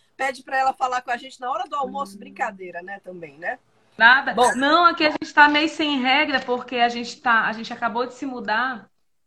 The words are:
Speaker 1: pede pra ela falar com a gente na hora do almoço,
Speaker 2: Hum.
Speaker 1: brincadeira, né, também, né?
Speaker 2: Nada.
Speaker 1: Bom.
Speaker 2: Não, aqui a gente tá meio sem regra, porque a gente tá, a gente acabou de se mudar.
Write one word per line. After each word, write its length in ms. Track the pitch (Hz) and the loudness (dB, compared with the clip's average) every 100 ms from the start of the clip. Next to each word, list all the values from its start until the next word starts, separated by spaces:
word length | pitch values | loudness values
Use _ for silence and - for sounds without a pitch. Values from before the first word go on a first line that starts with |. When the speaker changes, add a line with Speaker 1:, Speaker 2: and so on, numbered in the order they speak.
| _ - | _ -6
Speaker 1:
pede 260 | 269 254 | -6 -6
pra 160 | 277 269 | -4 0
ela 140 | 262 | 0
falar 300 | 254 262 247 | 0 -2 -2
com 100 | 254 | -4
a 40 | 240 | -8
gente 240 | 262 - | -8 -10
na 80 | 254 | -6
hora 200 | 311 370 | -6 -4
do 80 | 285 | -6
almoço, 400 | 262 277 277 208 | -4 -6 -10 -12
Speaker 2:
Hum. 20 | |
Speaker 1:
brincadeira, 640 | - - 240 196 180 175 | -14 -6 -6 -6 -14 -12
né, 160 | 185 196 | -12 -14
também, 400 | 185 180 160 143 | -16 -16 -16 -10
né? 220 | 180 254 _ _ _ - | -10 -10 _ _ _ 4
Speaker 2:
Nada. 380 | 226 262 269 | 6 6 2
Speaker 1:
Bom. 180 | 208 247 240 | 2 2 2
Speaker 2:
Não, 300 | 277 330 339 | 2 4 4
aqui 200 | 330 311 | 4 0
a 40 | |
gente 220 | 302 - | -2 0
tá 160 | - 294 | 6 6
meio 200 | 294 311 | 6 0
sem 320 | 311 302 277 | -2 -4 0
regra, 400 | 254 269 302 262 | 2 2 2 0
porque 360 | 254 247 247 247 | -2 -4 -4 0
a 120 | 240 | 0
gente 320 | 240 233 - | 0 -8 -4
tá, 260 | 247 226 208 | 2 2 2
a 60 | |
gente 200 | 220 226 | -4 -10
acabou 340 | 240 233 220 254 | -6 -4 -4 -6
de 80 | |
se 120 | - 277 | -8 -10
mudar. 640 | 247 208 214 262 233 - _ _ _ | -8 -4 -2 -2 -6 -14 _ _ _